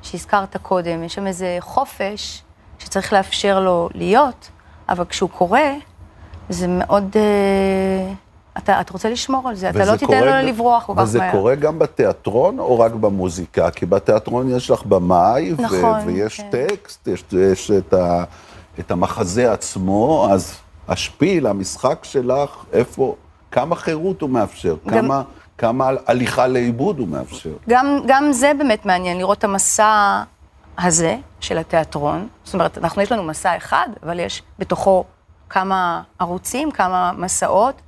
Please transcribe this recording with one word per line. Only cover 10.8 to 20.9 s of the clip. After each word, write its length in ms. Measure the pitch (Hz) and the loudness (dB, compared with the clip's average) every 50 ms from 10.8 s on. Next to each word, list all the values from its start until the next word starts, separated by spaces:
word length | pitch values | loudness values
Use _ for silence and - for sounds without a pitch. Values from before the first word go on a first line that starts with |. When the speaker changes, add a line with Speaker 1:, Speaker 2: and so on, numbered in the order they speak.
| 226 | 2
Speaker 1:
כל 80 | - 202 | 0 0
כך 60 | - 95 | 0 0
Speaker 2:
וזה 160 | 107 107 120 | 2 2 0
Speaker 1:
מהר. 140 | - 185 - | 0 2 0
Speaker 2:
קורה 220 | 101 98 113 135 | 2 2 2 2
גם 240 | 147 147 151 156 165 | 2 2 -2 2 2
בתיאטרון 800 | 160 147 - - 127 101 - - - - 101 113 143 180 226 262 | 0 0 2 0 2 2 2 -2 -4 -2 0 2 2 2 0 -2
או 200 | - - 127 113 | 0 0 4 4
רק 140 | 117 113 117 | 4 4 2
במוזיקה? 760 | 110 107 104 101 95 92 92 82 90 90 - _ - 85 85 | 0 0 0 0 0 -2 -2 -4 -6 -10 -4 _ 0 0 0
כי 160 | 82 - - | 0 -2 -2
בתיאטרון 720 | 87 95 98 - - 110 110 - - 113 123 127 131 127 | 0 0 2 4 2 2 2 2 -2 -4 -2 -2 0 -2
יש 140 | 127 123 - | -2 0 0
לך 120 | 131 117 - | 0 0 2
במאי, 680 | 104 98 95 87 87 90 87 85 101 117 135 160 180 170 | 2 2 2 4 4 4 4 4 4 4 2 0 -2 -2
ו-, 100 | 156 240 | -2 -2
Speaker 1:
נכון, 380 | 226 95 92 - - 220 214 214 | -2 0 2 2 2 2 2 0
Speaker 2:
ויש 340 | 214 - 185 208 220 - - | -2 -2 -2 -2 -4 -4 -10
Speaker 1:
כן. 80 | 208 202 | -10 -6
Speaker 2:
טקסט, 580 | 196 - 131 170 202 - - - - - _ 110 | -4 -4 -2 -2 -4 -6 -8 -20 -20 -14 _ -6
יש, 160 | 98 87 - - - | -6 -6 -6 -4 0
יש 380 | 90 92 98 92 - - - | 2 4 4 2 0 0 0
את 220 | 107 98 90 - - | 0 0 2 2 0
ה-, 300 | 92 90 87 87 87 87 - - - - - - - - _ - - | 0 2 2 0 0 -2 -4 -12 -20 -20 -20 -20 -20 -20 _ -14 -14
את 100 | 87 - | -8 -6
המחזה 640 | 104 90 90 82 - - 113 87 87 113 123 120 107 | -2 -2 -2 -2 -2 -4 -4 -4 0 0 2 2 0
עצמו, 760 | - - - - 101 92 90 95 104 113 135 160 151 98 110 | 0 -4 -10 -8 -4 -2 -2 0 0 2 2 2 2 2 2
אז 240 | 98 95 82 - - - - - _ - - | 2 2 0 -4 -12 -16 -20 -20 _ -20 -6
השפיל, 580 | - | -6